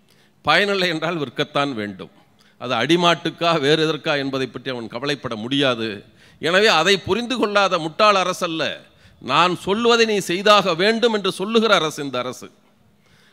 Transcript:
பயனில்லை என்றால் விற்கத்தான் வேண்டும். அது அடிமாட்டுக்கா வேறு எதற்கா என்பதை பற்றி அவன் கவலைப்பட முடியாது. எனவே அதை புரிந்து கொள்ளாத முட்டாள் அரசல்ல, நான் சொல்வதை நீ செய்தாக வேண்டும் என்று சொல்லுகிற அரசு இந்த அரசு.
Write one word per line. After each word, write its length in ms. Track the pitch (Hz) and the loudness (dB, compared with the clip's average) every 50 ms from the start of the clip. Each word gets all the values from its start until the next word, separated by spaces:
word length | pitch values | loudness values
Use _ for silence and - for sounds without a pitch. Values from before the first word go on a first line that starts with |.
| _ _ _ _ _ _ _ _ - | _ _ _ _ _ _ _ _ 0
பயனில்லை 440 | 143 156 180 202 202 202 196 180 180 | 2 2 2 2 0 0 0 0 -2
என்றால் 300 | 160 165 160 165 180 160 | -2 -2 -4 -4 -4 -4
விற்கத்தான் 520 | 143 123 - - 147 - - 147 143 143 131 | -6 -6 -4 -4 -4 -2 -2 -2 -2 -2 -4
வேண்டும். 380 | 107 104 101 98 92 87 76 _ _ _ _ _ _ _ _ _ - | -6 -6 -8 -8 -12 -14 -16 _ _ _ _ _ _ _ _ _ -12
அது 120 | 120 123 127 | -6 -4 -2
அடிமாட்டுக்கா 760 | 113 120 143 170 175 175 170 165 143 - 165 139 - 165 170 165 160 | -2 2 2 2 4 4 4 2 2 -2 -8 -6 -2 0 0 0 2
வேறு 220 | 135 143 160 160 156 | 2 2 2 2 2
எதற்கா 320 | 160 156 143 - 165 147 | -2 -2 -4 -4 -4 -4
என்பதை 300 | 143 135 139 135 135 131 | -2 -4 -4 -4 -4 -4
பற்றி 240 | 127 - 135 120 135 | -6 -8 -12 -10 -10
அவன் 160 | 127 120 113 | -10 -8 -10
கவலைப்பட 480 | 104 113 120 135 147 147 127 - 127 117 | -10 -10 -8 -4 -4 -6 -6 -6 -8 -8
முடியாது. 540 | 107 107 127 139 143 143 131 120 113 113 110 101 101 - - _ _ - - _ - | -6 -6 -4 -2 0 0 0 0 0 -4 -6 -8 -10 -14 -20 _ _ -20 -20 _ -6
எனவே 260 | - 156 180 190 214 | -4 0 2 4 4
அதை 280 | 226 180 156 165 190 202 | 4 4 4 4 2 2
புரிந்து 400 | 180 - - 190 226 240 226 262 | 0 0 -2 -2 -2 -2 -4 -2
கொள்ளாத 400 | 214 233 208 202 202 196 185 185 202 | -2 0 2 2 2 2 2 0 -2
முட்டாள் 420 | 208 160 151 - 214 214 202 190 180 | -4 -4 0 2 4 4 4 2 0
அரசல்ல, 400 | 180 175 - 190 170 165 160 139 110 82 - - _ _ _ _ - _ - | -2 -4 -4 -4 -6 -4 -4 -4 -4 -6 -8 -14 _ _ _ _ -20 _ -14
நான் 320 | - 113 135 160 170 180 175 | -6 -2 2 2 2 2 0
சொல்வதை 500 | - - 185 202 226 240 233 233 233 226 | -2 -4 -4 -2 0 2 2 4 4 2
நீ 120 | 220 214 | 2 0
செய்தாக 560 | 196 165 - 170 190 196 214 208 202 185 190 165 | -2 -2 -2 -4 0 4 4 4 4 4 2 0
வேண்டும் 400 | 156 190 214 226 226 233 233 220 | 0 2 0 2 2 2 0 0
என்று 180 | 208 185 190 | 0 -2 -4
சொல்லுகிற 420 | - - 190 214 226 226 220 220 202 | -4 -4 -4 0 2 2 4 4 4
அரசு 240 | 170 156 156 - - 143 | 2 2 0 -4 -6 -8
இந்த 140 | 139 127 123 | -6 -6 -6
அரசு. 280 | 120 127 120 - 110 - _ _ _ _ _ _ _ _ _ _ _ _ _ _ _ _ | -6 -6 -8 -12 -16 -20 _ _ _ _ _ _ _ _ _ _ _ _ _ _ _ _